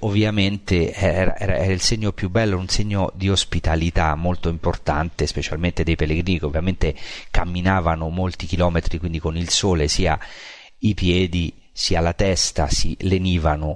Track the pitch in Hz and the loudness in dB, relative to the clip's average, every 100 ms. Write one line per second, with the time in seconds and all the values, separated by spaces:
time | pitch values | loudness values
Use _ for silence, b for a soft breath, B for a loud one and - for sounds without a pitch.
0 | 110 101 107 107 98 101 - 90 80 - | 0 2 2 2 0 -2 0 2 2 0
1 | 95 85 92 - 98 78 92 92 - 113 | 0 2 2 2 0 0 2 0 0 0
2 | 107 - 95 98 110 92 92 - 104 101 | 0 -2 -2 0 0 0 0 0 0 0
3 | 92 - 95 95 - - - 80 82 - | -2 -2 0 0 0 -2 0 2 2 2
4 | 80 78 87 90 85 85 87 85 - 76 | 2 0 0 0 -2 -2 -2 -2 -2 -2
5 | 82 - 76 - - 80 87 82 82 80 | -2 -2 -4 -2 -4 -2 -2 0 0 0
6 | 78 78 87 90 73 71 87 90 82 - | 0 0 0 -2 -2 -2 -2 0 0 -2
7 | B B B - 87 90 90 95 82 80 | B B B 0 2 0 2 2 2 0
8 | 80 87 92 - - - 87 82 - 80 | -2 -2 -2 -4 -4 0 2 2 0 -2
9 | 82 80 80 80 85 - 101 85 76 - | -2 -4 -2 -2 -2 0 2 2 2 2
10 | 87 73 B B B B B - 110 98 | 2 0 B B B B B -4 -2 2
11 | 90 87 92 87 80 - - - - 85 | 2 4 2 0 -2 -6 -14 -8 -2 2
12 | 85 85 98 87 - - 73 - 82 - | 2 2 2 2 0 0 0 2 2 0
13 | 90 90 92 90 80 76 78 | 0 0 2 2 2 0 -2